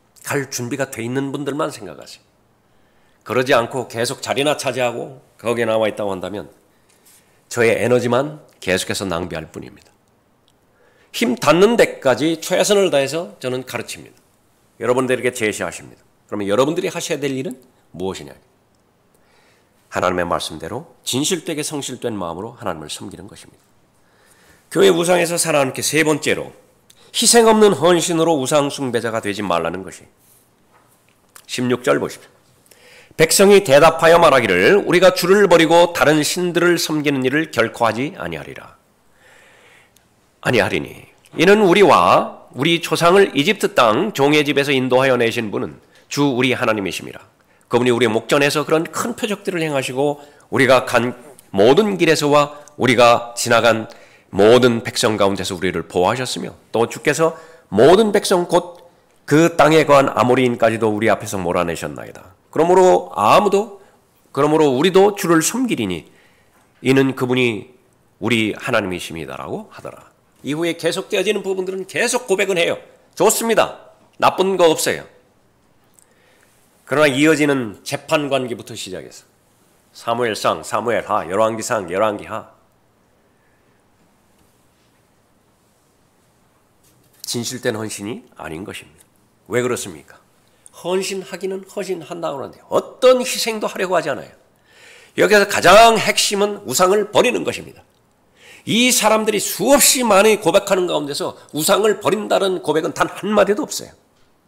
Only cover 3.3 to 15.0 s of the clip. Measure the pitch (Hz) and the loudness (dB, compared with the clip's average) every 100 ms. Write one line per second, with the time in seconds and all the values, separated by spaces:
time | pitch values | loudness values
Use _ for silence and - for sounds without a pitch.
3.3 | 107 127 131 117 135 113 117 123 131 - | -2 2 2 0 -4 -8 -6 -6 -6 -6
4.3 | 110 147 139 135 123 123 120 147 131 _ | -2 -2 -2 -4 -4 -4 -6 -12 -16 _
5.3 | _ 107 120 113 110 107 104 101 95 90 | _ -4 -2 -2 0 -2 -4 -6 -8 -8
6.3 | 101 73 _ _ _ _ _ _ _ _ | -12 -14 _ _ _ _ _ _ _ _
7.3 | _ - - 113 85 113 123 117 120 147 | _ -10 0 0 2 2 0 2 -2 -2
8.3 | 151 _ _ - 92 - 107 98 85 87 | -8 _ _ -4 -4 -4 -8 -6 -6 -6
9.3 | 82 80 - - - _ _ _ _ _ | -10 -12 -16 -18 -20 _ _ _ _ _
10.3 | _ _ _ _ _ _ _ _ - 233 | _ _ _ _ _ _ _ _ -4 -4
11.3 | - 135 165 208 240 160 - 131 117 156 | -2 0 4 4 4 0 0 -2 0 -2
12.3 | 160 - 180 190 202 185 139 135 156 196 | -4 -4 -2 2 2 2 0 -2 -4 -10
13.3 | - 127 127 127 117 107 - 62 _ _ | -12 -8 -8 -8 -10 -10 -14 -18 _ _
14.3 | _ _ _ _ - 113 123 | _ _ _ _ -6 -2 0